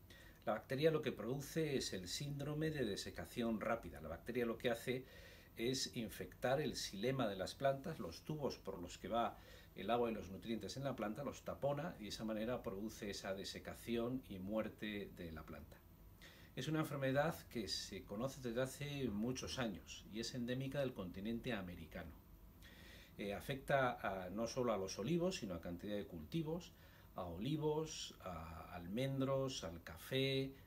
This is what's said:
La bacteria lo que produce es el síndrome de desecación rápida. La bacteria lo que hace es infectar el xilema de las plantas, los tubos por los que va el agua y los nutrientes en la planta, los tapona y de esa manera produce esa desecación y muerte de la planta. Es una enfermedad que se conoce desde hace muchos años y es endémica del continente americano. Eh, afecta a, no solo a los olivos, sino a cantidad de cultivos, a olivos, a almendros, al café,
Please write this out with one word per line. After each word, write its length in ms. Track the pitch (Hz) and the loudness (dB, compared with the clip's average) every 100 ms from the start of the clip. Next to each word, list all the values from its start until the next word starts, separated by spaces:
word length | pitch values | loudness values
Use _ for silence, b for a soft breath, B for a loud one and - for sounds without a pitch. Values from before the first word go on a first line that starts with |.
| - B B B - | -18 B B B 0
La 80 | |
bacteria 380 | 110 - 135 160 | 0 2 4 6
lo 100 | 151 | 6
que 100 | 123 | 4
produce 640 | 104 107 143 - 165 156 131 | 0 0 0 0 0 2 2
es 160 | - | 2
el 140 | 98 90 | -2 -4
síndrome 600 | - 143 143 143 151 156 | -4 -2 -2 -2 2 2
de 160 | 151 113 | 4 2
desecación 760 | 95 101 90 87 120 113 107 | 2 -2 -6 -4 0 2 2
rápida. 420 | 110 - 87 78 | 2 0 -2 -8
La 80 | 78 | -6
bacteria 360 | 80 - 120 117 | -6 -2 2 2
lo 140 | 113 | 2
que 100 | 127 | 2
hace 340 | 113 - 127 B B B B B - | 2 2 -2 B B B B B 0
es 380 | 117 131 - 127 | 2 2 2 0
infectar 680 | 107 - 92 - 123 143 | -2 -4 -6 0 2 4
el 140 | 135 92 | 4 0
xilema 520 | - 98 120 131 113 | -4 0 2 4 2
de 100 | 95 | 2
las 180 | 90 - | -2 2
plantas, 420 | 139 139 - 156 | 4 4 0 -2
los 260 | 92 - | -4 -6
tubos 360 | - 156 123 - | -4 0 0 0
por 200 | - 87 | -4 -6
los 200 | 87 - | -6 -6
que 80 | 92 | 2
va 320 | 110 107 - B B B - | 4 4 0 B B B -6
el 140 | 98 | 2
agua 220 | 120 117 | 4 4
y 20 | |
los 160 | 107 87 | 2 -4
nutrientes 480 | 95 101 113 95 131 | -6 -2 -2 -2 -2
en 60 | |
la 120 | 139 117 | -2 0
planta, 280 | 104 110 | 0 0
los 200 | 135 - | -2 -4
tapona 520 | - 90 139 143 175 - | -6 0 2 2 0 -4
y 60 | |
de 60 | 104 | -6
esa 140 | - | -4
manera 380 | 110 107 113 123 | 0 2 2 0
produce 480 | - 98 107 - 104 | 0 -2 -4 -2 -4
esa 240 | 98 101 | -2 -2
desecación 880 | 95 90 90 - 87 - 117 120 131 - | -2 -2 -4 -6 -6 0 2 4 0 -2
y 80 | 95 | -4
muerte 720 | 95 110 107 - 107 104 92 - | 0 2 2 -2 -2 -2 -4 -6
de 140 | 85 | -6
la 120 | 78 | -6
planta. 380 | - 73 76 - - - - - B B B - | -8 -10 -12 -16 -18 -20 -18 -18 B B B -4
Es 120 | 139 | 2
una 140 | 156 | 2
enfermedad 540 | 156 143 135 135 156 - - | 2 4 6 6 6 2 -2
que 180 | 120 98 | -2 0
se 360 | - - 95 | -2 -2 -6
conoce 380 | - 101 135 135 | -4 -2 -2 0
desde 200 | 123 117 | 0 2
hace 460 | 131 - 143 143 127 | 0 0 -4 0 0
muchos 480 | 101 117 127 104 - | 2 2 0 -2 0
años 480 | 117 92 - - - | 0 -2 -8 -12 -8
y 60 | 104 | -4
es 160 | - 127 | -4 -2
endémica 460 | 120 127 135 143 | 0 0 0 2
del 120 | 135 | 0
continente 600 | 127 90 92 104 117 131 | 0 -4 -2 -2 0 0
americano. 580 | 107 90 87 82 92 78 - - - - - B B B B B - | -2 -2 -6 -8 -8 -8 -10 -16 -18 -16 -16 B B B B B -6
Eh, 160 | 101 | -2
afecta 920 | 101 - 131 - 143 123 - 110 95 90 | -2 -2 -4 4 6 6 4 0 0 -2
a, 40 | |
no 160 | 98 113 | 0 0
solo 280 | 131 120 | 4 4
a 40 | 104 | 4
los 220 | 95 - | 2 0
olivos, 380 | 110 170 180 180 | 4 4 4 2
sino 160 | 104 | -2
a 80 | 85 | -2
cantidad 340 | 90 87 101 104 | -4 -4 -2 -2
de 100 | 98 | -2
cultivos, 680 | 85 76 165 151 170 - B B B B - | -6 -2 0 0 -2 -4 B B B B -6
a 80 | |
olivos, 920 | 90 85 117 151 151 151 156 - - - | -4 -2 2 4 4 4 0 -4 -6 -6
a 540 | 92 85 82 82 80 87 | -6 -6 -6 -8 -8 -8
almendros, 880 | 85 107 135 135 135 135 135 131 | -2 0 2 2 4 4 2 0
al 180 | 85 85 | -4 -6
café, 720 | - 82 - 131 135 135 135 B | -8 -10 0 2 4 4 0 B